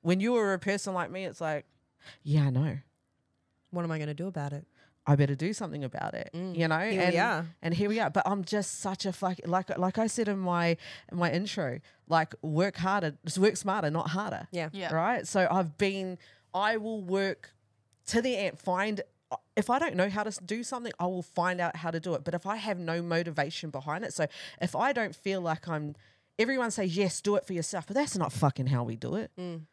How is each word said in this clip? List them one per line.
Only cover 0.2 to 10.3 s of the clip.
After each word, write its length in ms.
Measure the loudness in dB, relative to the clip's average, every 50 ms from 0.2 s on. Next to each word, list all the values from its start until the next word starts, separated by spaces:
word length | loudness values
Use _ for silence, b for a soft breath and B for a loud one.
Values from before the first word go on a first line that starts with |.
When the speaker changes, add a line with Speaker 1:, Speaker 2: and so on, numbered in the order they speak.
Speaker 1:
you 120 | 4 2 4
were 200 | 4 4 2 2
a 40 | 0
person 360 | 0 0 -2 -2 -2 -2 -2
like 160 | -2 -2 -2
me, 140 | -4 -6 -6
it's 160 | -6 -6 -4
like, 260 | -4 -2 -2 -4 -6 _ _ _ _ _ _ B B B B B B
"Yeah, 220 | 2 4 4 4
I 40 | 4
know. 280 | 4 2 2 0 -2 -4 -8 _ _ _ _ _ _ _ _ _ _ _ _ _ _ _ _ _
Speaker 2:
What 120 | -6 -4 -2
am 60 | -2
I 80 | -2 -2
gonna 160 | -2 -4 -4
do 120 | -4 -6 -6
about 240 | -4 -6 -6 -6 -6
it? 140 | -8 -10 _ b b b b b b _
Speaker 1:
I 100 | 6 6
better 180 | 8 8 4 4
do 180 | 0 0 -2 -2
something 320 | -2 -6 -6 -4 -4 -6
about 300 | -4 -4 -4 -4 -4 -4
it," 160 | -6 -8 -8 -8
Speaker 2:
Mm. 240 | -8 -8 -6 0
Speaker 1:
you 120 | 2 4 4
know? 100 | 4 2
Speaker 2:
Here 200 | 2 2 2 4
we 40 | 4
Speaker 1:
And, 100 | 4 4
Speaker 2:
are. 300 | 4 4 4 2 0 -2 -6 -10 _
Speaker 1:
and 140 | -2 -2 0
here 140 | 2 2 2
we 120 | 2 2
are. 80 | 0 2
But 140 | 2 2 2
I'm 180 | 2 2 0 -2
just 360 | -2 0 -2 -2 -2 -6 -6
such 240 | -6 -6 -4 -2 -4
a 80 | -4 -4
fuck, 260 | -2 -2 -2 -2 -2 -2
like, 300 | 0 0 0 2 0 -2
like 220 | 0 0 0 2 2
I 80 | 0
said 220 | 0 2 0 0
in 100 | 0